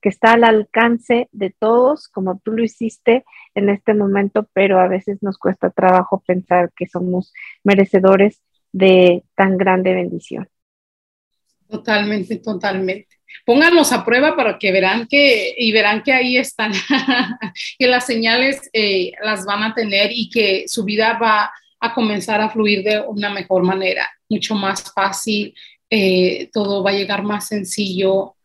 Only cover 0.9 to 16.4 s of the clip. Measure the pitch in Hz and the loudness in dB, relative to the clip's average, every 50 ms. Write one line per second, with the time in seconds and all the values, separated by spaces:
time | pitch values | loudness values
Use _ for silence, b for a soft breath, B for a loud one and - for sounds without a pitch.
0.9 | 233 233 - - 240 233 247 _ _ 214 196 190 - _ - 220 233 240 254 254 | 0 -2 -2 -2 -2 -2 -2 _ _ -8 -8 -8 -6 _ -2 0 2 2 2 2
1.9 | 302 311 - - _ 202 190 185 180 196 _ 214 220 226 233 220 - _ 233 220 | 0 -2 -8 -14 _ -6 -6 -6 -6 -6 _ -6 -4 -2 -2 -4 -4 _ -8 -8
2.9 | - _ _ - 226 254 - b b b b b b 208 202 196 202 202 _ - | -8 _ _ 2 2 2 0 b b b b b b -2 0 0 0 0 _ 0
3.9 | 214 214 202 196 196 202 196 202 _ 214 214 _ _ 196 196 196 196 185 185 180 | 0 2 2 0 0 0 0 0 _ -4 -4 _ _ 0 2 4 4 4 2 2
4.9 | 185 190 190 - 202 196 - 202 190 _ - 190 190 _ - 185 - - - 185 | 0 -4 -4 -6 -8 -6 -6 -6 -6 _ -4 -4 -2 _ -4 -4 -2 2 4 4
5.9 | 185 185 180 - - 190 _ - 180 185 185 _ 180 180 180 170 _ - 180 180 | 4 4 4 0 -4 -6 _ -2 -2 -2 0 _ 0 2 2 0 _ -10 -12 -8
6.9 | _ 180 185 180 180 180 185 _ B B B B B B B 202 202 190 196 190 | _ -6 -4 -2 -2 -4 -4 _ B B B B B B B 2 4 4 4 4
7.9 | - 190 185 190 190 190 196 208 - _ _ _ _ _ _ _ - 190 190 190 | 2 4 6 6 6 6 4 2 0 _ _ _ _ _ _ _ -2 2 4 6
8.9 | 185 185 180 180 175 180 _ _ _ - 196 190 190 185 196 190 185 185 185 185 | 6 8 6 6 4 2 _ _ _ 0 0 0 2 0 0 0 0 0 0 0
9.9 | 185 185 180 180 175 170 - - - - 196 _ _ _ _ _ _ _ _ _ | 0 -2 -2 -6 -8 -10 -12 -12 -14 -14 -14 _ _ _ _ _ _ _ _ _
10.9 | _ _ _ _ _ _ _ _ _ _ _ _ _ _ _ _ 214 214 - - | _ _ _ _ _ _ _ _ _ _ _ _ _ _ _ _ -14 -10 -4 -2
11.9 | 214 214 208 208 214 208 180 - 226 - - 220 214 180 214 202 190 190 190 185 | 0 0 0 0 -2 -4 -4 -6 -8 -8 -6 -8 -8 -4 -4 -4 -4 -2 -4 -4
12.9 | 185 208 - _ _ _ _ B B B B - 240 269 311 339 349 339 294 - | -6 -6 -10 _ _ _ _ B B B B 2 4 6 6 6 6 6 4 4
13.9 | 247 233 - - 233 247 277 311 - - 247 220 190 - - 196 185 190 190 185 | 0 -2 0 0 2 2 2 2 0 0 -2 -2 -2 -2 -2 0 0 2 2 2
14.9 | 196 233 233 226 - 285 285 277 247 214 190 196 - - - 220 208 220 208 208 | 0 -2 -4 0 2 4 4 4 4 2 -2 -6 -6 -2 -2 0 2 2 2 2
15.9 | 214 220 - - 262 262 254 247 254 247 | 0 -2 0 0 0 0 0 0 0 -2